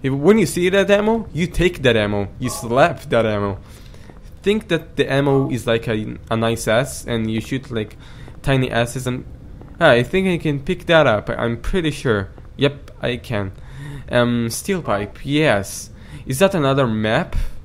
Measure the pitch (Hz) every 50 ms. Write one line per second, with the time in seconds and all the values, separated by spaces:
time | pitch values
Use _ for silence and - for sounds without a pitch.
0 | - 135 135 139 143 180 214 226 180 139 135 175 175 180 185 196 190 190 202 202
1 | 214 214 226 226 - - - 147 180 170 - - 170 185 175 - 131 123 113 110
2 | 104 104 104 101 101 92 - - 127 127 - - - 110 117 131 156 170 147 -
3 | - 143 127 117 113 110 107 101 101 101 95 - - - - - - - - -
4 | - - - - - - - - - 196 214 220 - - 175 156 - - - -
5 | 131 - 135 139 143 143 135 135 135 135 135 113 - 120 117 113 - 127 110 107
6 | 107 117 120 - - - 113 113 113 113 117 110 - 117 110 117 139 135 - -
7 | - - 120 113 110 110 110 113 107 - 139 131 131 - 117 110 107 - - -
8 | - - - - - - - - - 135 135 131 127 - - 117 120 120 - 131
9 | 123 127 123 127 - - - - - - - - - - - - 175 151 123 120
10 | 123 - - 190 190 190 175 160 - 160 143 139 - - 185 - - - 165 160
11 | 151 127 107 101 - - 113 117 117 117 117 117 - - - 190 160 151 139 -
12 | - 135 110 101 92 - - - - - - - 135 139 135 - - - - -
13 | - 120 123 120 - - 120 104 98 95 - - - - - 135 143 147 143 139
14 | - - 120 120 120 120 120 120 117 117 117 - - - 196 175 143 127 104 101
15 | 104 101 - - - 135 143 151 156 143 107 101 95 - - - - - - -
16 | - - - - - - 131 135 196 190 196 170 139 135 135 139 135 117 110 110
17 | 107 107 113 147 180 - - - - - - -